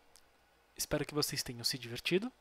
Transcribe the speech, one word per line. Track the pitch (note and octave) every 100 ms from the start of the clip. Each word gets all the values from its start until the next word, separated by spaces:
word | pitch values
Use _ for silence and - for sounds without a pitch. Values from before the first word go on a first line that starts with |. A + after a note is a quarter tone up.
| - - - _ _ _ _ -
Espero | - D3+ D3
que |
vocês | D3 C#3 C#3+
tenham | - A#2+
se | A#2 B2+
divertido. | A#2+ A#2+ - F3+ B3 -